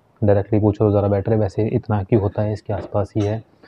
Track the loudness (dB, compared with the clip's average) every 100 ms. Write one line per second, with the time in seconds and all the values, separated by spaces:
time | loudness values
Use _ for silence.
0 | _ _ 2 2 2 2 2 2 2 2
1 | 0 0 0 0 -2 -2 -2 -2 -2 -4
2 | 0 0 0 -2 -4 -4 -6 -8 -4 -4
3 | -2 -2 -2 -4 -10 _